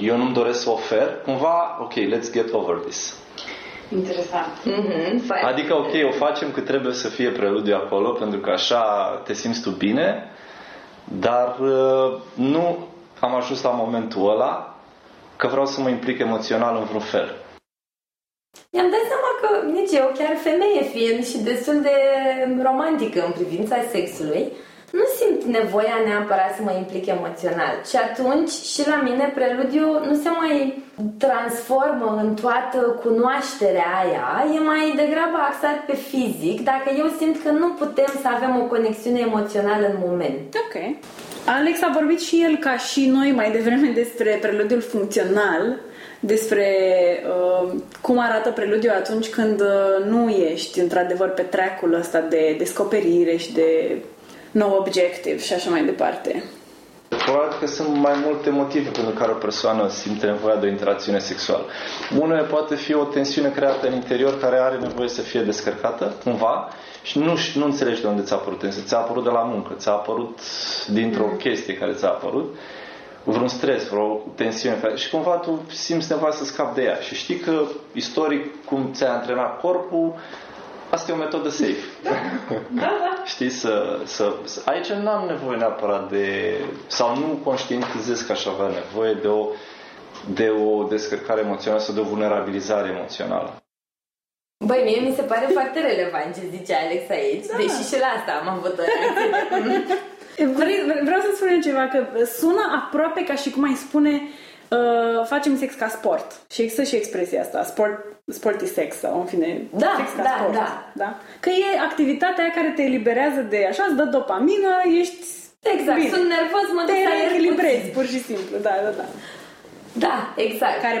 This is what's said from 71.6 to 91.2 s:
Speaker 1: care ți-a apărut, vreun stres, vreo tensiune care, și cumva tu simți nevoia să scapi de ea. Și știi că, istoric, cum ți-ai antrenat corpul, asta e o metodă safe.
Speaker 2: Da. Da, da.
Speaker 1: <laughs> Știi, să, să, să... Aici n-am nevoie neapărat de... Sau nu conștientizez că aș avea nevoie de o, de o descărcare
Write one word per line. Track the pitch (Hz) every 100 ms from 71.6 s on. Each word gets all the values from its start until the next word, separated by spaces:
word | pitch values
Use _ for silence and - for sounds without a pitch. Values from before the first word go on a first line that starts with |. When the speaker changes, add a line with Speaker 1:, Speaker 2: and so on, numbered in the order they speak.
| - 92
Speaker 1:
care | 98
ți-a | - 95
apărut, | - 98 135 160 - - - - - - -
vreun | - 113 123
stres, | - - 117 -
vreo | 101 107 107 -
tensiune | - 113 110 123 107
care, | 110 -
și | -
cumva | 160 165 175
tu | 175 160 -
simți | - - 165 -
nevoia | 151 156
să | 151
scapi | 135 - 131
de | -
ea. | 117
Și | - -
știi | - - 175
că, | 170 160 139 - -
istoric, | 120 - 156 151 143 - -
cum | - 135 127
ți-ai | - 131
antrenat | 120 127 123 120 -
corpul, | 175 180 - 165 165 165 - - - - - - -
asta | 165 -
e |
o | 165
metodă | 151 156 147
safe. | - 226 - - -
Speaker 2:
Da. | 392 - - - - 226 -
Da, | 240
da. | 320 415 359 381
Speaker 1:
<laughs> | -
Știi, | - 123
să, | 123 117 104 101 -
să, | 90 - 104 104
să... | - -
Aici | - 170 -
n-am | 202 208 208 180
nevoie | 160 131 117
neapărat | 113 - 104 98 95
de... | 101 98 98 95 90 - - -
Sau | - 120 131
nu | 156 147
conștientizez | 143 127 - 123 123 117 113 113
că | -
aș | 101 -
avea | 92 98
nevoie | 90 - 104 113
de | 101 104
o, | 107 107 - - - - - - - -
de | 92 110
o | 110 107 107
descărcare | 104 107 - 104